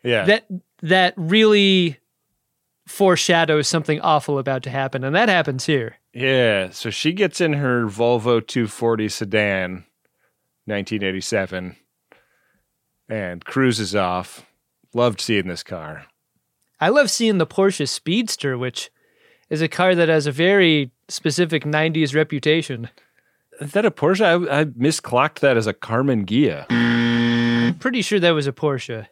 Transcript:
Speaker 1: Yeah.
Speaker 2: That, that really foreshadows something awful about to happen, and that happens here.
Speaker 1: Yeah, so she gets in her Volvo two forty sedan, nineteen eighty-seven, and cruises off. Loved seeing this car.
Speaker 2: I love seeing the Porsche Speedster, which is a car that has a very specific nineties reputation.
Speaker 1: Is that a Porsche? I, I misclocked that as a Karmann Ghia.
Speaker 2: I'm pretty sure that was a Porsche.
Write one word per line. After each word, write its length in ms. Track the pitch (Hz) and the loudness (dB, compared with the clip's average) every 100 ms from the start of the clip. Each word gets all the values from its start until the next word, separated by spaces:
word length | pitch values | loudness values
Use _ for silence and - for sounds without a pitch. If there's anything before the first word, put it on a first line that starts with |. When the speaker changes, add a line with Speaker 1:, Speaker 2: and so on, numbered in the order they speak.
Speaker 1:
Yeah. 200 | 123 117 185 | 0 0 2
Speaker 2:
That, 200 | 220 _ 180 _ _ | 0 _ -14 _ _
that 320 | 160 185 180 - | 0 2 2 -2
really 800 | 160 214 214 208 196 185 175 135 _ _ _ _ _ _ _ _ - | 0 4 6 6 4 4 2 -4 _ _ _ _ _ _ _ _ -20
foreshadows 800 | - 196 170 - 170 160 151 143 | 0 2 4 2 2 2 0 0
something 340 | 165 151 151 | -2 -2 -2
awful 380 | 165 151 - 143 | 0 0 0 -4
about 240 | 135 135 | -2 -6
to 60 | 131 | -6
happen, 320 | 135 135 135 | -6 -6 -6
and 140 | 131 165 | -2 0
that 120 | 226 | 2
happens 360 | 180 151 131 - | 2 0 -4 -2
here. 300 | 147 113 - _ | -2 -2 -12 _
Speaker 1:
Yeah, 580 | 120 131 131 117 101 92 | -4 0 2 2 2 -4
so 200 | - 117 | -8 -8
she 220 | - 156 | -2 -4
gets 280 | 180 190 - | 0 -2 0
in 140 | 170 | 0
her 320 | 143 135 123 113 | 0 0 0 -2
Volvo 600 | 98 120 120 113 117 110 | 0 2 2 2 0 0
two 220 | 127 110 | -4 -4
forty 400 | - 117 113 107 | -2 -2 0 -2
sedan, 760 | - 104 107 104 95 90 90 - _ _ _ _ _ _ _ - | -4 -2 0 0 -2 -4 -10 -16 _ _ _ _ _ _ _ -8
nineteen 360 | 101 95 110 | -6 -4 -4
eighty-seven, 720 | 98 95 - 107 95 92 90 - _ _ _ _ _ _ _ _ _ _ _ _ - | -4 -4 -4 -4 -4 -8 -10 -16 _ _ _ _ _ _ _ _ _ _ _ _ -10
and 360 | 110 92 87 | -8 -8 -10
cruises 500 | - 135 131 110 98 | -6 0 2 0 -2
off. 520 | 101 90 90 92 - _ _ _ _ _ | 0 0 -2 -8 -18 _ _ _ _ _
Loved 280 | 117 120 98 | 0 0 0
seeing 280 | - 107 92 | -2 -2 -2
this 140 | 85 | -10
car. 420 | - 90 78 78 - _ _ _ _ _ _ _ | -12 -12 -12 -16 -20 _ _ _ _ _ _ _
Speaker 2:
I 80 | 160 | 2
love 220 | 277 269 | 2 2
seeing 280 | - 226 196 | 2 2 2
the 80 | 160 | 0
Porsche 420 | - 196 190 143 | 2 0 0 -6
Speedster, 680 | - - 202 226 - 139 127 | -6 -2 -2 -2 -4 -4 -4
which 340 | 127 - - _ _ _ _ _ _ | -6 -8 -14 _ _ _ _ _ _
is 100 | 156 | -4
a 80 | 160 | -2
car 260 | - 185 | 2 2
that 140 | 175 165 | 4 4
has 180 | 156 147 | 2 0
a 60 | |
very 600 | 135 175 202 175 151 127 _ _ | 0 2 4 4 4 0 _ _
specific 580 | - 160 147 170 160 151 | -6 -4 0 0 0 0
nineties 480 | 151 160 160 147 | 0 0 0 0
reputation. 760 | 147 151 143 151 160 156 123 117 _ _ _ _ _ _ - | 0 -2 -2 0 0 -2 -10 -10 _ _ _ _ _ _ -14
Speaker 1:
Is 120 | 147 | -4
that 120 | - | 0
a 60 | 226 | -2
Porsche? 320 | - 151 190 202 175 175 | 0 0 2 2 2 0
I, 120 | 139 | -2
I 40 | 156 | -2
misclocked 760 | 123 139 156 - 123 151 - | 0 0 0 -2 0 0 2
that 160 | 139 117 | 2 2
as 100 | 107 | 0
a 80 | |
Karmann 500 | - - 113 139 117 95 | -6 -4 -2 0 0 0
Ghia. 400 | 113 135 73 - | 2 2 0 -4
Speaker 2:
I'm 1040 | 120 120 117 120 120 117 117 120 117 120 - | 0 0 0 0 0 0 0 0 0 0 -2
pretty 240 | - 123 | -4 -4
sure 180 | 127 208 | -2 2
that 100 | 175 | 2
was 160 | 160 139 | 2 -2
a 60 | |
Porsche. 540 | 127 151 135 - 113 107 | -2 -4 -4 -8 -12 -12